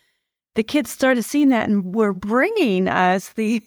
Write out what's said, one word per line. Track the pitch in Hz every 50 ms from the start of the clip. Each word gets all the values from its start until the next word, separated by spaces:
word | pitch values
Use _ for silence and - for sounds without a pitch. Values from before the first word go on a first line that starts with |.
| _ _ _ _ _ _ _ _ _ _ _
The | 214 214
kids | - - 302 247 -
started | - - 269 262 262 240 208
seeing | - - 294 294 269
that | 254 220 -
and | - 208 202 180 185 185
were | 226 220 202 185
bringing | 185 208 202 226 247 294 415 453 427 320 220 185 185 185
us | 180 - 180 185 180 185 196 - - -
the | 226 220 214 240 214 -